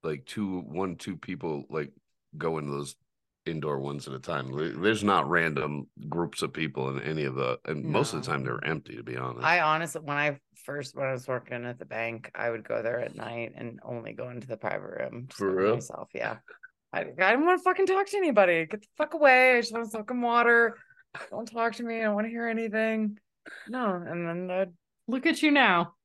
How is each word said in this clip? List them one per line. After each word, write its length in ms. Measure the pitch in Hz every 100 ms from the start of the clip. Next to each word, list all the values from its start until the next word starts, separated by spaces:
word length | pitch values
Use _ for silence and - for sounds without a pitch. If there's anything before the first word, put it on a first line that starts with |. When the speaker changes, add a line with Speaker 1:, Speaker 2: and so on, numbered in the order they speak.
Speaker 1:
like, 240 | 82 76 67
two, 360 | - 101 92
one, 340 | 65 78 95 82
two 200 | - 87
people, 500 | - 87 82 73 71
like, 220 | 80 73 _ _ _ _ 78
go 200 | 82 80
into 140 | 73
those 240 | 71 71 - _ _ _ _ -
indoor 340 | 82 76 69
ones 280 | 69 71 69
at 60 |
a 60 | 67
time. 320 | 67 80 65
There-, 180 | 69 80
there's 340 | - 95 110
not 260 | 101 95 69
random 580 | 85 82 71 76 73 - - 76
groups 320 | 82 85 -
of 120 | 76
people 360 | 67 80 69 65
in 140 | 67
any 220 | 58 78 71
of 100 | 65
the, 240 | 65 64 -
and 180 | 73
most 300 | - 78 147
of 100 | 80
the 40 | 71
Speaker 2:
No. 60 |
Speaker 1:
time 100 | 73
they're 200 | 65 58 -
empty, 300 | 80 - 57
to 80 |
be 140 | 58 62
honest. 280 | 64 120 147
Speaker 2:
I 140 | 175
honestly, 420 | 156 156 165 165
when 160 | 156 143
I 220 | 147 139 _ _
first, 400 | - 143 139 -
when 100 | 135
I 40 |
was 160 | 131 131
working 380 | 123 - 123 120
at 120 | 117
the 80 | -
bank, 460 | 110 113 113 -
I 160 | - 117
would 140 | 117 110
go 140 | 113
there 180 | 113 120
at 160 | 117 107
night 360 | 113 117 117 -
and 240 | 120 113
only 300 | 110 120 110
go 160 | 110 127
into 180 | 123 120
the 100 | 110
private 300 | 113 101 98 - 123
room 140 | 120 131
just 100 | -
Speaker 1:
For 160 | 98
Speaker 2:
by 80 | 92
Speaker 1:
real? 120 | 98 120
Speaker 2:
myself. 340 | 139 - - -
Yeah. 220 | 120 110 - - - _ _
I, 60 | -
I 20 | - 127 185
don't 120 | 240 320
wanna 120 | 359
fucking 280 | 370 359 381
talk 200 | 381 392
to 100 | 403
anybody. 480 | 359 220 185 170 160
Get 160 | 208
the 60 | _ _
fuck 160 | 302
away. 440 | 330 294 254 254 247
I 40 |
just 100 | 233
wanna 120 | 220 226
smoke 240 | 220 214
some 120 | 247
water. 560 | 240 240 233 233 233 - - _ _ - -
Don't 160 | - 233
talk 240 | 226 226 220
to 80 |
me. 160 | 233 226
I 40 |
don't 120 | 220 208
wanna 120 | 220
hear 200 | 233 233
anything. 680 | 226 226 214 220 220 214 214 _ _ - - -
No. 280 | 247 233 180
And 320 | 170 170 170
then 200 | 170 180
they'd 260 | 185 190 175 _ _ -
Speaker 3:
Look 180 | 254 330
at 160 | -
you 100 | 311
now. 440 | 285 240 175 170 _